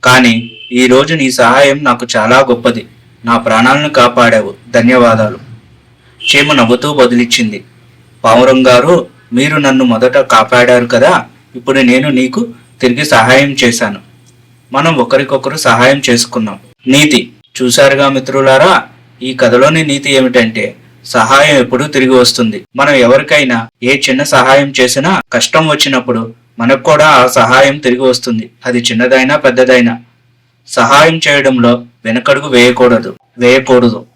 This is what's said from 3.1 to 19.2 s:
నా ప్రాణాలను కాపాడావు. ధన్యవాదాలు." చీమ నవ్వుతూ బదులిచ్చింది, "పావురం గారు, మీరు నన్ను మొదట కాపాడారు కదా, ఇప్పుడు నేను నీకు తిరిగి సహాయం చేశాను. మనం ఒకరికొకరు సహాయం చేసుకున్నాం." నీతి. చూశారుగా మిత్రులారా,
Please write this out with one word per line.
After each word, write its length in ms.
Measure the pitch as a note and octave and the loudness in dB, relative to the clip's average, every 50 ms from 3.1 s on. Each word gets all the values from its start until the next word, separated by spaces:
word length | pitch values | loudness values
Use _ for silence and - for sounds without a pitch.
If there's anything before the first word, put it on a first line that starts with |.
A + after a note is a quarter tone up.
| _ _ - | _ _ -4
నా 140 | A#2 A#2 A#2 | -2 -2 -2
ప్రాణాలను 500 | A#2 A#2 A2 A2+ A#2+ C3 C#3 C#3+ D3+ D3 | -2 -2 -2 0 2 0 0 0 -2 -2
కాపాడావు. 640 | - C3 A#2+ A#2+ - - A#2+ A#2 A2+ A2 G#2 G2 - - _ - | 0 2 0 2 2 2 2 2 2 0 -2 -4 -10 -16 _ -4
ధన్యవాదాలు." 680 | - A#2 A#2 A#2+ B2+ B2+ A#2+ A#2 A2+ A2 A2 G#2 F#2 - - - - - _ _ _ _ _ _ _ _ _ _ _ _ - - - | -2 0 2 2 2 4 4 2 2 2 0 -4 -4 -10 -16 -20 -20 -20 _ _ _ _ _ _ _ _ _ _ _ _ -6 -2 0
చీమ 160 | C#3+ C#3+ C#3+ D3 | 0 0 0 0
నవ్వుతూ 420 | C3+ A#2 A2+ B2 A#2+ - D3 D3 | 0 2 0 0 -2 -2 -4 0
బదులిచ్చింది, 720 | C#3 B2+ A#2+ A#2+ A#2+ A#2+ A#2 - - A#2+ G#2+ G#2 G2 - _ _ _ _ _ _ _ _ _ _ _ - | 0 0 2 2 0 -2 -2 -2 -4 -4 -4 -6 -10 -16 _ _ _ _ _ _ _ _ _ _ _ 0
"పావురం 420 | A2+ A2+ A#2+ B2+ C3 C3 C3 C3 | 2 2 4 4 4 4 2 4
గారు, 400 | B2+ B2 B2 C3 D#3 F3+ E3 B2+ - _ _ _ _ A#2 | 4 4 2 4 2 0 0 0 -4 _ _ _ _ -4
మీరు 240 | A#2+ C#3 D3+ D#3 | -2 -2 -2 -2
నన్ను 280 | D3+ C#3+ C#3 C3 C3 C3 | -2 0 0 0 2 2
మొదట 340 | B2 A#2 A2 B2 B2+ B2 C#3+ | 0 0 0 0 0 2 0
కాపాడారు 680 | C3 - D3+ - - - B2+ B2 A#2+ B2 B2 B2 A#2+ | 0 2 0 0 0 2 0 0 2 4 2 2 2
కదా, 380 | A#2+ B2 A#2 B2+ D#3 F#3 C#3+ - - _ _ _ _ _ | 0 0 2 2 2 0 0 -4 -8 _ _ _ _ _
ఇప్పుడు 240 | B2+ A#2+ C3+ C3+ C3+ | -14 -6 -4 -2 0
నేను 280 | C3 A#2+ B2 C3 C#3 D3+ | 2 2 2 2 0 0
నీకు 400 | C3+ B2+ C3 B2 - G#3+ A#3+ - - - _ _ _ _ | -2 -2 -2 -2 -4 -6 -6 -8 -10 -20 _ _ _ _
తిరిగి 240 | - B2+ A#2+ A#2+ - | -2 -2 -2 -2 -2
సహాయం 460 | - D3 A#2 A2+ A#2+ B2+ C3+ C#3+ C#3 | 0 0 0 2 2 2 2 2 0
చేశాను. 500 | C3+ - B2+ A#2+ A#2 - A#2+ G#2+ G2+ G2 - _ _ _ _ _ _ _ _ _ _ _ _ _ B2+ | -2 -2 -2 -2 -2 -2 -4 -6 -8 -10 -16 _ _ _ _ _ _ _ _ _ _ _ _ _ -6
మనం 240 | C3+ D3+ E3 E3 | -2 -2 0 0
ఒకరికొకరు 600 | C3+ A#2+ A#2 B2+ C3+ C#3 - C#3 C3+ - C#3 C#3 | 0 -2 0 0 -2 -2 -2 -4 -4 -4 -4 -8
సహాయం 460 | D#3 - C3 A2+ A2 B2 C3 C#3 C#3+ C3 - | -4 -2 0 0 2 2 0 0 0 0 -2
చేసుకున్నాం." 480 | A#2+ A#2 - - - B2 A2 G#2 F#2+ F#2+ _ _ _ _ _ | -2 -2 -2 -4 -6 -8 -6 -6 -8 -14 _ _ _ _ _
నీతి. 460 | B2+ C3 C#3+ D3+ D3+ C#3+ A#2 - - - _ _ _ _ - B2+ | 0 0 2 2 2 0 -2 -4 -6 -16 _ _ _ _ -4 -4
చూశారుగా 460 | B2 A#2+ - C#3 C#3 C#3 C#3 C#3 C#3 | -2 0 2 2 2 2 2 0 0
మిత్రులారా, 760 | C#3 C3+ B2 C3+ C3 C3+ C3+ C3+ C3 C3+ D3+ F#3 - B2 - - _ _ _ _ _ _ | -2 -4 -6 -4 -4 0 2 2 4 4 4 4 2 0 -2 -6 _ _ _ _ _ _